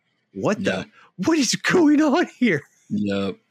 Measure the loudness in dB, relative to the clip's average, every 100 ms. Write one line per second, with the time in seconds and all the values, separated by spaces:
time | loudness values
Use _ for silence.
0 | _ _ _ -6 -4 -2 -2 -4 -6 _
1 | -18 -6 0 0 0 -2 0 2 4 4
2 | 2 0 -2 -2 0 0 -4 _ -8 -4
3 | -2 -2 -4 -8 _